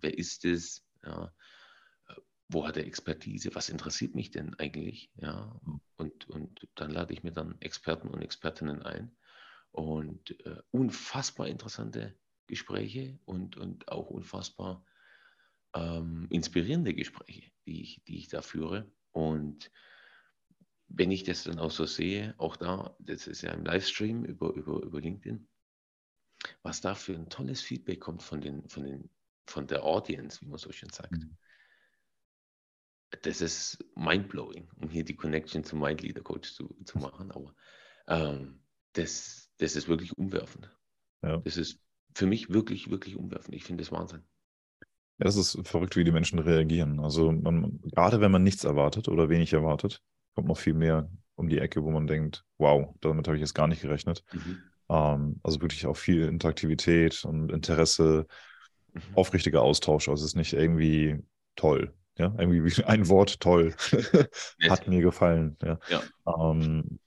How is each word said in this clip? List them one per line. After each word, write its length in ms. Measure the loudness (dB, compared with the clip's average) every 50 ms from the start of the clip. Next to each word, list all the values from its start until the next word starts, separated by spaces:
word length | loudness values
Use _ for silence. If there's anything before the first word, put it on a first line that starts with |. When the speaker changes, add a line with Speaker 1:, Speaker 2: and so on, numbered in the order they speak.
| -8
Speaker 1:
wer 140 | -8 -6 -6
ist 260 | -8 -10 -10 -6 -2
es? 400 | -2 -2 -2 -4 -8 -16 -18 _ _ _ _ -16
Ja, 300 | -14 -12 -12 -12 -14 -16 _ _ _ _ -20 -20 _ _ _ _ _ _ _ _ -20
äh, 60 | -20 -20 -20 _ _ _ _ -8
wo 180 | -6 -6 -6
hat 100 | -6 -6
er 100 | -8 -8
Expertise? 680 | -10 -12 -12 -8 -8 -10 -8 -8 -12 -12 -10 -10 -10 -10
Was 160 | -10 -10 -10
interessiert 440 | -10 -10 -10 -8 -8 -8 -8 -6 -8
mich 160 | -8 -10 -8
denn 240 | -10 -12 -10 -10 -10
eigentlich? 560 | -10 -10 -10 -8 -10 -10 -10 -12 -14 -20 _ _
Ja, 420 | -14 -12 -12 -10 -10 -12 -14 -16 -16 -14 -12 -12 -12 _ _ _
und, 320 | -12 -12 -12 -12 -16 -18 -16
und 400 | -14 -14 -14 -14 -16 -20 -20 -20 -14
dann 160 | -12 -10 -8
lade 220 | -6 -8 -8 -8 -8
ich 80 | -10 -10
mir 100 | -12 -10
dann 280 | -10 -10 -12 -12 -14
Experten 480 | -14 -14 -14 -10 -6 -6 -6 -6 -6 -10
und 140 | -10 -10 -10
Expertinnen 600 | -10 -12 -10 -8 -10 -8 -6 -8 -8 -8 -8 -10
ein 340 | -12 -12 -12 -12 -14 _ _ _ _ _ -20 -20 -20 -20 -20 _ _ -10
und, 640 | -8 -6 -6 -6 -6 -6 -8 -12 -16 -16 -18 -18 -16 -16
äh, 160 | -16 -16 -16 -12 _
unfassbar 800 | -2 0 0 0 -2 -6 -12 -10 -8 -8 -8 -8 -8 -8 -8 -8
interessante 680 | -8 -10 -12 -14 -12 -10 -10 -10 -8 -10 -10 -12 -14 _ _ _ _ _ _
Gespräche 720 | -12 -12 -10 -10 -8 -8 -8 -6 -6 -8 -10 -12 -12 -14 -16 _
und, 320 | -10 -10 -10 -10 -10 -12
und 320 | -14 -12 -12 -14 -14 -14 -12
auch 220 | -10 -10 -10 -10
unfassbar, 760 | -12 -12 -12 -12 -12 -12 -12 -12 _ -12 -10 -10 -10 -12 _ _ _ _ _ _ _ _ _ _ _ _ _ _ _ _ _ _ -10
ähm, 520 | -8 -6 -6 -6 -6 -6 -8 -8 -10 -8 -4
inspirierende 640 | -4 -4 -4 -2 -2 -2 -2 0 -2 -2 -2 -2 -4
Gespräche, 560 | -6 -8 -10 -12 -18 -20 -20 -20 -20 -20 _ _ _ -16
die 140 | -14 -14 -14
ich, 240 | -14 -16 -18 -20 _
die 140 | -16 -16 -16
ich 100 | -14 -12
da 140 | -12 -12 -12
führe. 460 | -10 -10 -8 -8 -6 -8 -8 -10 -12 _ _ _ _
Und 640 | -8 -4 -4 -2 -2 -4 -6 -8 -10 -14 -18 -20 _ _ _ -20 -20 -20 _ _ _ _ _ _ _ _ _ _ _ _ _ _ _ _ _ -10
wenn 220 | -2 -2 0 0
ich 140 | 0 -2 -4
das 200 | -6 -8 -8 -8
dann 140 | -10 -8 -6
auch 120 | -6 -6
so 160 | -4 -4 -6
sehe, 480 | -6 -4 -4 -4 -4 -4 -4 -6 -8 -10 -8
auch 180 | -8 -8 -8
da, 400 | -8 -8 -6 -6 -6 -8 -12 -16 _
das 260 | -14 -14 -12 -12 -12
ist 160 | -14 -14 -12 -10
ja 100 | -10 -8
im 120 | -8 -6
Livestream 600 | -2 -2 -2 -2 -4 -6 -4 -4 -4 -4 -6 -8
über, 280 | -8 -8 -6 -6 -6 -6
über, 280 | -6 -8 -8 -6 -8 -8
über 180 | -8 -10 -8
LinkedIn, 480 | -8 -8 -10 -10 -10 -12 -12 -12 -14 _ _ _ _ _ _ _ _ _ _ _ _ _ _ _ _ _ _ -16 -16 -16 -16 _ -14
was 180 | -12 -10 -6
da 140 | -6 -6 -6
für 200 | -6 -8 -10 -10
ein 140 | -10 -10 -14
tolles 320 | -12 -10 -10 -8 -8 -8 -8
Feedback 380 | -10 -10 -10 -8 -10 -10 -10
kommt 220 | -10 -12 -12 -12 -12
von 180 | -12 -10 -10
den, 280 | -10 -10 -10 -12 -14 -14
von 160 | -14 -12 -12
den, 260 | -10 -12 -14 -16 -18 _ _ _ _ _ _ _
von 200 | -16 -12 -12 -8
der 180 | -6 -4 -4 0
Audience, 560 | 0 0 0 -2 -4 -8 -10 -10 -14 -16 -16
wie 60 | -16
man 120 | -16 -16 -14
so 120 | -14 -16 -18
schön 180 | -18 -18 -18
sagt. 220 | -18 -18 -12 -8 -8
Speaker 2:
Mhm. 240 | -8 -8 -10 -18 -20 _ _ _ _ _ _ _ _ _ _ _ _ _ _ _ _ _ _ _ _ _ _ _ _ _ _ _ _ _ _ _ _ _ _ -16 -10 -8
Speaker 1:
Das 180 | -6 -6 -4
ist 440 | -4 -6 -6 -6 -8 -10 -10 -12 -18 _ -12
mindblowing, 760 | -6 -2 0 0 0 0 -4 -10 -12 -12 -12 -14 -18 -20 -20 -16
um 140 | -12 -12 -8
hier 140 | -6 -6 -6
die 120 | -6 -8
Connection 480 | -8 -6 -4 -4 -4 -4 -6 -8 -8 -8
zum 160 | -8 -6 -4
Mindleader 420 | -4 -4 -4 -6 -8 -12 -12 -12 -12
Coach 300 | -12 -12 -12 -12 -14 -16
zu, 240 | -16 -16 -16 -16 -20 -16
zu 140 | -10 -8 -8
machen, 320 | -8 -8 -12 -14 -16 -16
aber, 240 | -14 -16 -18 -18 -20 _ _ _ -20 -20 -20 -20 _ _ _ -4
ähm, 520 | -2 -2 0 -2 -4 -6 -10 -12 -16 -20 _ _ _ _ _ _ -6
das, 580 | -4 -4 -4 -6 -10 -12 -14 -18 -20 -20 _ _ -4
das 180 | -4 -2 -2
ist 120 | -4 -2 -2
wirklich 280 | -2 -2 -2 -6 -8 -6
umwerfend. 520 | -6 -4 -4 -6 -6 -8 -14 -20 -20 -20 _ _ _ _ _ _ _ _ _ _ -6
Speaker 2:
Ja. 200 | -4 -4 -2 -4
Speaker 1:
Das 120 | -4 -4
ist 240 | -4 -6 -6 -6 _ _ _ _ _ _ _ -6
für 120 | 0 2
mich 240 | 2 2 0 -2 0
wirklich, 400 | 0 0 2 0 -4 -8 -6 -6
wirklich 260 | -6 -6 -8 -10 -10
umwerfend. 380 | -10 -10 -8 -10 -10 -12 -12 -14
Ich 100 | -14 -12
finde 200 | -10 -8 -8 -8
das 80 | -6 -6
Wahnsinn. 320 | -8 -8 -8 -10 -16 -18 _ _ _ _ _ _ _ _ _ _ _ -20 _ _ _ _ _ _ 0
Speaker 2:
Ja, 60 | 2
das 120 | 4 4
ist 220 | 4 2 2 0 -4 -6
verrückt, 300 | -2 0 0 0 2 4
wie 80 | 4 6
die 80 | 6 6
Menschen 260 | 4 4 2 0 2
reagieren. 640 | 4 6 6 6 6 4 4 2 2 0 0 0
Also 320 | -2 0 2 4 6 6 6
man, 480 | 4 2 2 2 2 2 0 -2 -6 -8
gerade 360 | -2 4 6 6 6 8 8
wenn 100 | 8 8
man 120 | 8 8 8
nichts 220 | 6 4 4 0
erwartet 440 | 2 4 4 4 4 2 0 -2 2
oder 220 | 4 4 6 6
wenig 220 | 6 4 4 4 4
erwartet, 500 | 2 4 2 0 0 0 -4 -4 -6 _ _ _ _ _ _ -6
kommt 140 | -2 0 0
noch 100 | 0 0
viel 160 | 2 2 2
mehr 360 | 4 4 4 4 4 2 -2 -8 -16 _ _ _
um 120 | -4 -2 0
die 100 | 2 2
Ecke, 240 | 0 0 -2 -2 -2
wo 60 | 0
man 160 | 0 0 0
denkt, 380 | 0 0 0 -2 -4 -6 -10 _ _ _ 4
"Wow, 360 | 6 6 6 6 4 0 -6 -2
damit 260 | 0 0 0 2 2
habe 100 | 0 0
ich 40 | 0
jetzt 140 | 0 -2 0
gar 120 | 2 2
nicht 140 | 2 2 0 -2
gerechnet." 420 | -2 -2 -2 -2 -4 -4 -6 _ -12 -12
Speaker 1:
Mhm. 380 | -10 -8 -8 -10 -10 -12 -20 _ _ _ 0
Speaker 2:
Ähm, 500 | 2 4 4 4 2 2 0 -2 -2 -4 -2
also 180 | -2 -2 0 -2
wirklich 240 | -2 -2 -2 -2
auch 100 | -4 -4
viel 300 | -2 2 2 4 4 4 2
Interaktivität 960 | 0 0 0 0 0 0 0 0 0 2 4 6 6 8 6 6 4 0 -6
und 260 | -4 -2 -2 -2 -2
Interesse, 760 | -2 -2 0 2 4 4 6 4 6 6 6 6 6 6 2 -2 -8 -20 -20 -20 -20 -20 -20 -20 _ _ _ _ -16
Speaker 1:
Mhm. 200 | -14 -10 -2 4
Speaker 2:
aufrichtiger 480 | 4 4 4 4 2 2 4 6 6 6
Austausch. 460 | 6 6 4 4 4 2 2 4 2
Also 160 | 0 0 0
es 80 | -2 0
ist 40 |
nicht 160 | -2 -2 0 2
irgendwie 640 | 4 4 4 6 6 4 4 4 4 4 2 0 -2 -6 _ _ _ _ _ -6
toll. 380 | 2 4 4 4 4 2 -2 -6 _ _ _ _ 0
Ja? 160 | 0 0 2 2
Irgendwie 260 | 4 6 6 6 6
wie 200 | 4 4 4 6
<laughs> 0 |
ein 240 | 6 6 6 8 8
Wort, 320 | 10 10 8 8 4 0
"toll". 340 | 4 6 8 8 8 6 2 -2 -2 2
<laughs> 400 | 2 2 2 6 8 6 6 6 2 -10 -12 -10 -4 2
Speaker 1:
Nett. 120 | 4 6
Speaker 2:
Hat 180 | 4 4 4 2
mir 120 | 4 6 6
gefallen. 540 | 6 6 6 6 6 6 6 2 0 -2 -4 -2
Ja. 160 | -2 -2 -2 -2
Speaker 1:
Ja. 240 | -2 -2 -2 -2 -4 -12 _ -4
Speaker 2:
Ähm, 720 | -2 0 2 2 2 4 4 2 2 2 0 -2 -4 -8 -14 _